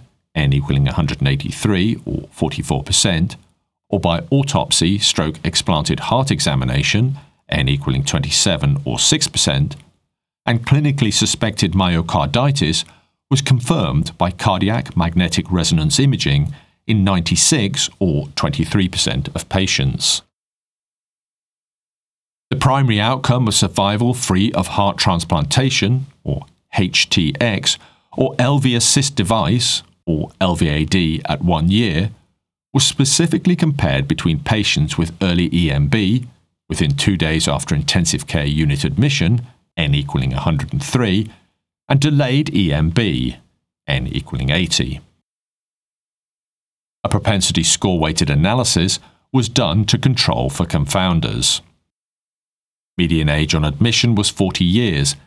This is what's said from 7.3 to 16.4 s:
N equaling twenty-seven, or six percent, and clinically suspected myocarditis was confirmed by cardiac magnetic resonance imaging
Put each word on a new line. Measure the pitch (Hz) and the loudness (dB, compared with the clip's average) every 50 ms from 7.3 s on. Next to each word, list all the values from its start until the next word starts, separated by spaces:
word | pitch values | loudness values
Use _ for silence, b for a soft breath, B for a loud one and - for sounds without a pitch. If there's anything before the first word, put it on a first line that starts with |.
| B B _ - | B B _ -6
N | - 78 69 65 | -2 -2 0 0
equaling | 71 69 - 71 65 65 69 | 0 -2 -2 -2 -2 -2 -2
twenty-seven, | - - 76 71 73 - - - 101 85 76 73 71 69 69 - | -2 -2 -2 -2 -2 -2 0 0 0 0 0 0 0 0 0 -2
or | 64 60 - | -4 -4 -2
six | - - 151 156 - - | 0 0 0 0 0 -2
percent, | - - - - 71 67 147 - - - - _ _ _ _ _ _ _ _ _ _ _ - | -2 -2 0 0 2 0 0 -2 -4 -8 -18 _ _ _ _ _ _ _ _ _ _ _ -2
and | - 117 113 117 | -2 0 0 2
clinically | - 135 147 147 147 139 143 113 107 | 2 2 4 4 2 2 2 2 0
suspected | 101 - 110 95 - - 120 107 - - - 92 82 | 2 2 0 0 0 -2 -2 -2 -2 0 0 0 2
myocarditis | 98 95 90 87 82 82 82 - 87 76 - - 117 131 143 139 143 90 76 - - - b b b b b b _ _ - | 2 2 2 2 0 0 0 0 -2 0 0 0 2 2 2 2 2 0 0 0 -2 -4 b b b b b b _ _ -2
was | 139 135 | -2 0
confirmed | - - 135 120 - - 175 151 98 71 67 71 - - - - | 2 2 2 2 2 0 0 0 0 0 0 -2 -2 -2 -4 -2
by | 87 87 | -2 -2
cardiac | 87 - - 110 95 92 92 98 110 123 139 - - | -2 -2 0 0 0 2 0 0 0 0 -4 -4 -2
magnetic | - 82 85 82 90 90 85 - - 82 - | 0 0 0 2 0 0 0 0 -2 -2 0
resonance | 90 87 80 - 87 80 78 78 - - | 0 0 0 2 2 2 0 2 2 2
imaging | 139 139 131 - - 71 71 143 | 2 2 2 0 0 0 2 2